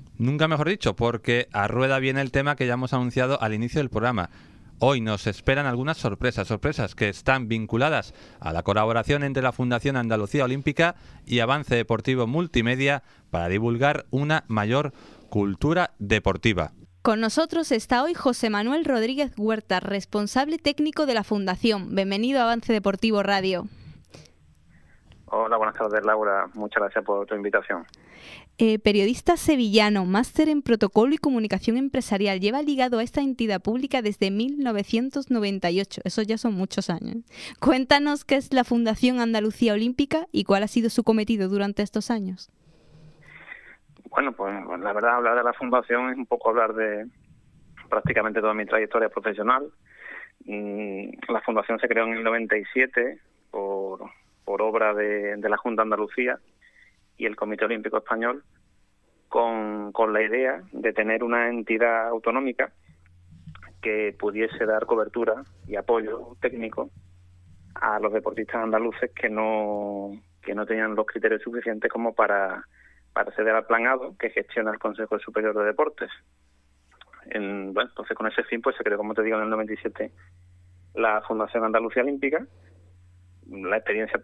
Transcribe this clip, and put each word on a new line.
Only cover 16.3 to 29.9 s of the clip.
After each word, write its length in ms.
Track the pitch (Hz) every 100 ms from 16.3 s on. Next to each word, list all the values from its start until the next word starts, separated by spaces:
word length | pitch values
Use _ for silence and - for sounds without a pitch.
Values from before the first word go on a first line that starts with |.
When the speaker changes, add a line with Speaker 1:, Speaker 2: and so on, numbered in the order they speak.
| 90 117 90 78 - - _
Speaker 2:
Con 180 | - 214
nosotros 500 | 220 294 320 330 320
está 320 | 226 - 247
hoy 120 | 302
José 360 | 339 269 240 226
Manuel 340 | 208 226 302
Rodríguez 480 | 311 254 226 269 277 -
Huerta, 420 | 214 220 - 180
responsable 800 | 196 202 - 208 208 254 294 320
técnico 480 | 285 294 302 311 294
de 80 |
la 80 | 226
Fundación. 720 | 202 208 190 185 233 208 180
Bienvenido 460 | 185 190 196 240 269
a 40 |
Avance 280 | 233 233 -
Deportivo 500 | 220 202 196 226 208
Radio. 460 | 196 196 190 180 208 - - - - - - _ _ _ _ - - - _ - -
Speaker 3:
Hola, 300 | 107 110 113
buenas 180 | 107 -
tardes, 280 | 107 107
Laura. 440 | 104 107 104 98 90
Muchas 280 | 107 107 110
gracias 220 | 101 110
por 200 | 104 101 101
tu 100 | 107
invitación. 480 | 101 104 - 92 - - - - - - - -
Speaker 2:
Eh, 200 | 226 220
periodista 600 | 214 208 196 254 - 339
sevillano, 680 | - 285 220 208 208